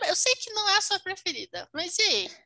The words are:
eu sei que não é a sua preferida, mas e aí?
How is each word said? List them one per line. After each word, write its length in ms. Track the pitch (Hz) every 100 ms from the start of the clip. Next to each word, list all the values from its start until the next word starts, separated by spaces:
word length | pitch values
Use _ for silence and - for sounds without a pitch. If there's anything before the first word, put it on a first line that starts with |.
| 359
eu 80 | 359
sei 200 | 508 523
que 160 | 466
não 160 | 427 415
é 80 | 403
a 40 |
sua 180 | - 392
preferida, 680 | 370 381 349 254 190 175 185
mas 240 | 302 349 -
e 40 |
aí? 280 | 427 220 185 -